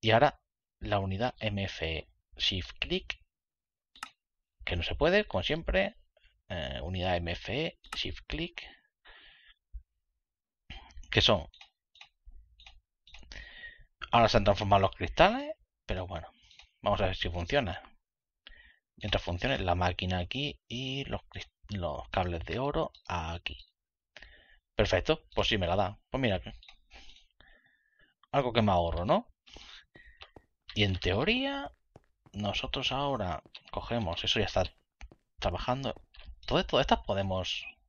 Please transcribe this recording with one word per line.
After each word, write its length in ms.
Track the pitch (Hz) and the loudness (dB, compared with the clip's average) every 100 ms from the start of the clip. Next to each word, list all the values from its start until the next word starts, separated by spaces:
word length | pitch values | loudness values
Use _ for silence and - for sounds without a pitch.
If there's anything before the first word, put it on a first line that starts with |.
Y 100 | 113 | 6
ahora 300 | 113 143 - _ _ _ _ | 6 6 2 _ _ _ _
la 180 | 101 104 | 0 0
unidad 360 | 98 95 123 - | 2 0 -2 -2
M 220 | 110 101 | -4 -2
F. 440 | 98 - 80 80 - _ _ - | -4 -2 -4 -4 -8 _ _ -4
Shift 400 | - 95 87 - | -2 -2 -6 -6
click. 420 | 131 175 - - _ _ _ _ _ _ _ - - _ _ _ _ _ | -4 -4 -4 -12 _ _ _ _ _ _ _ -18 -18 _ _ _ _ _
Que 140 | - 87 | -4 -4
no 60 | |
se 120 | 85 - | -2 0
puede, 300 | 151 196 208 | 4 4 2
como 180 | 95 | -2
siempre. 540 | - 156 165 185 196 226 _ _ _ _ _ | 0 -2 0 0 0 -4 _ _ _ _ _
Eh, 320 | 90 69 - | -6 -6 -6
unidad 360 | 71 92 90 87 | -6 -2 0 0
M 140 | 85 | -2
F, 460 | 85 - 120 165 - - - | -6 -4 -4 -4 -8 -12 -6
shift 300 | - - - | -6 -8 -8
click. 380 | 151 170 - - - _ _ - - - - - _ _ - - _ _ _ _ _ _ _ _ - - - - | -6 -6 -8 -16 -20 _ _ -20 -20 -20 -20 -20 _ _ -16 -16 _ _ _ _ _ _ _ _ -16 -16 -16 -4
Que 100 | - | 0
son. 280 | - 104 71 - - _ _ - - _ - - - _ - - _ _ _ - - 50 - - - - - _ - | 2 2 0 -16 -20 _ _ -20 -20 _ -20 -20 -20 _ -20 -20 _ _ _ -20 -16 -14 -14 -16 -18 -18 -20 _ 2
Ahora 180 | 117 110 | 6 6
se 80 | 113 | 6
han 80 | 104 | 6
transformado 380 | 98 104 98 | 4 6 6
los 120 | 95 - | 4 0
cristales. 580 | 90 - 175 247 285 311 _ _ - | -6 6 6 6 -6 -10 _ _ -6
Pero 220 | 92 92 | -6 -4
bueno, 240 | 90 - _ _ - - _ | -8 -10 _ _ -20 -20 _
vamos 200 | - 95 | 0 2
a 60 | 95 | 2
ver 80 | 92 | 0
si 140 | 101 | -2
funciona. 540 | 87 85 139 117 - - - _ _ _ _ - - - _ _ - | -2 0 2 2 -6 -12 -20 _ _ _ _ -20 -20 -20 _ _ -10
Mientras 280 | 104 - | -2 0
funcione 360 | - 90 123 135 | 0 -2 0 0
la 160 | 92 87 | 2 2
máquina 440 | 90 87 92 92 | 2 0 -2 -2
aquí 400 | 90 123 147 - _ | -2 -4 -4 -6 _
y 380 | 117 131 135 139 | -8 -6 -6 -6
los 160 | 101 - | -8 -8
cris-, 220 | - - _ - | -14 -14 _ -8
los 380 | 104 85 65 - | -4 -4 -4 -4
cables 340 | - 90 85 - | 0 0 -2 -4
de 140 | 90 | -4
oro 320 | 135 156 160 - - | -2 -2 -4 -6 -6
aquí. 500 | 175 165 170 - - - _ _ _ _ - - - _ _ _ - | -4 -4 -6 -8 -12 -16 _ _ _ _ -20 -20 -20 _ _ _ 0
Perfecto, 480 | 104 95 87 156 _ - | 2 2 2 0 _ -2
pues 120 | 101 | 0
sí 100 | 110 | 2
me 100 | 87 | 2
la 80 | 92 | 2
da. 240 | 98 110 _ | 0 -2 _
Pues 120 | 131 | -2
mira, 200 | 127 92 - - - - _ - - - _ _ - - _ _ _ _ _ _ _ | 0 0 -4 -16 -20 -20 _ -20 -20 -20 _ _ -20 -20 _ _ _ _ _ _ _
algo 220 | 143 127 | 0 2
que 80 | 117 | 4
me 100 | 107 | 6
ahorro, 340 | 92 85 82 92 | 4 2 0 2
¿no? 220 | 180 - _ - - - - - - - - - - _ _ _ - | 2 0 _ -20 -20 -18 -20 -20 -20 -20 -20 -20 -20 _ _ _ 0
Y 80 | |
en 160 | 196 90 | 2 2
teoría, 720 | 190 98 165 240 277 277 285 - _ - _ _ - | 2 2 2 0 -2 -4 -8 -14 _ -20 _ _ -14
nosotros 580 | 101 104 - 131 - 127 | -6 -4 -4 -4 -4 -2
ahora 500 | 131 143 131 92 82 - - - | -2 -2 -2 -2 -4 -8 -20 -10
cogemos, 520 | - - 117 95 85 | -10 -4 -2 -2 -2
eso 160 | 98 - | 0 0
ya 60 | 98 | 2
está 180 | - 101 - _ _ - - _ _ | 2 0 -4 _ _ -20 -20 _ _
trabajando. 560 | 98 87 - 127 131 - - - - - - | -4 -2 -2 -2 -2 -6 -12 -20 -18 -14 0
Todo 140 | 143 | 0
esto, 200 | 190 123 | 2 2
estas 200 | - 233 | 4 2
podemos 640 | - 98 98 92 90 - - - | 2 -2 0 -2 -2 -6 -8 -18